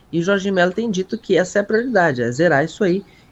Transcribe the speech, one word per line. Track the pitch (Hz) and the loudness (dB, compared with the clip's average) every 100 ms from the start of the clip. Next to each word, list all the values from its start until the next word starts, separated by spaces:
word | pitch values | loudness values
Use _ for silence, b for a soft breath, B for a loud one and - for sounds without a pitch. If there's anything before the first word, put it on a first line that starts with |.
| b | b
e | 165 | -4
o | |
Jorge | 170 202 196 | 0 0 0
Mello | 190 180 | 0 0
tem | 202 233 | 0 -4
dito | 180 190 | -4 -4
que | 226 - 185 | -6 0 0
essa | 185 202 | 0 -2
é | |
a | |
prioridade, | 202 220 254 202 170 123 | 0 -2 0 2 2 0
é | 117 | -2
zerar | 123 170 139 | 0 2 2
isso | 160 - | 0 -2
aí. | 196 190 - b b | -2 -2 -6 b b